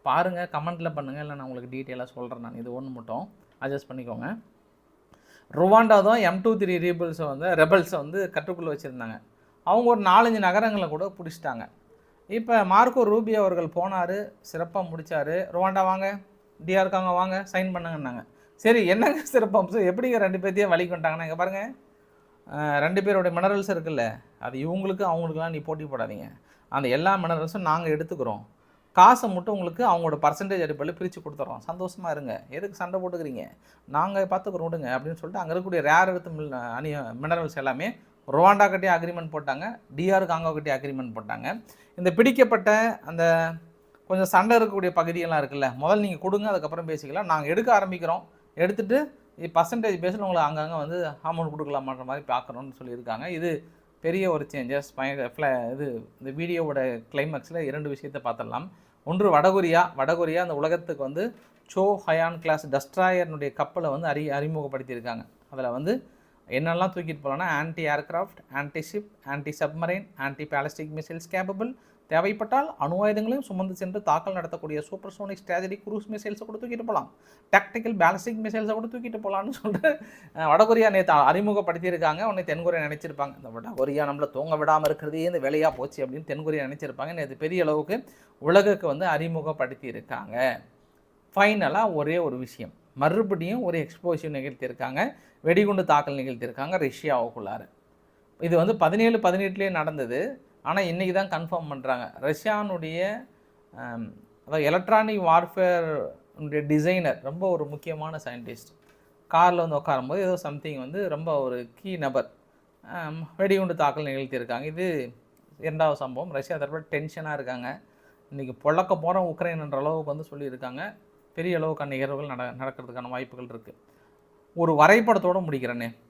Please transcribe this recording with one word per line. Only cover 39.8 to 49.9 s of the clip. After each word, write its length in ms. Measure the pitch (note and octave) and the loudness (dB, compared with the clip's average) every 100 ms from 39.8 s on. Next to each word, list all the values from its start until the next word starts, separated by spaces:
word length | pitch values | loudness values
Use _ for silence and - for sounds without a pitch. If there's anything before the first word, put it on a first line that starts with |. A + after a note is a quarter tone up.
| _ C#3 | _ -4
டி 160 | F#3 | 2
ஆர் 140 | F#3+ F3+ | 2 2
காங்கோ 280 | E3 E3 | 0 -2
கிட்டே 220 | D3+ D3+ C3+ | -2 -2 -4
அக்ரிமெண்ட் 420 | C#3 C3+ B2+ A2 | -4 -6 -8 -10
போட்டாங்க. 460 | G#2+ A2+ C3 A3+ - - _ - | -8 -6 -6 -8 -12 -20 _ -2
இந்த 160 | F3+ | 0
பிடிக்கப்பட்ட 880 | E3+ A#3+ B3 A#3 A3 F#3 G#3+ A3+ - - | 6 4 8 6 6 4 4 2 -2 -8
அந்த 480 | E3 E3 E3 E3 E3 - _ _ _ _ | 2 4 4 0 -6 -16 _ _ _ _
கொஞ்சம் 180 | F#3 F#3 | 0 6
சண்டை 320 | F#3+ G#3+ A#3 | 6 8 6
இருக்கக்கூடிய 320 | G#3+ G3 F3+ | 6 2 2
பகுதியெல்லாம் 540 | E3+ E3 E3+ E3 D#3 | 2 0 -2 0 0
இருக்குல்ல, 300 | C#3 C#3+ C3+ B2 | -2 -2 -2 0
முதல்ல 180 | D#3 G#3 | 2 4
நீங்க 180 | G3+ D#3+ | 2 -4
கொடுங்க, 320 | F#3 G3+ G#3+ | -2 0 0
அதுக்கப்புறம் 380 | F#3+ D3+ E3 D#3+ | -2 -2 -6 -6
பேசிக்கலாம், 380 | D3+ C3+ E3 F#3 | -6 -4 -6 0
நாங்க 220 | D#3 C#3+ | 0 2
எடுக்க 320 | F#3+ A#3 G#3+ | 0 6 4
ஆரம்பிக்கிறோம், 440 | F#3+ F3+ E3 F3 - _ _ - | 4 -4 -2 -4 -6 _ _ 0
எடுத்துட்டு 680 | F3+ G3+ G3 C4 D4 - _ - | 0 0 2 0 0 -10 _ -12
பர்சன்டேஜ் 600 | E3 E3 E3 A#3 A3 | 0 2 2 0 -2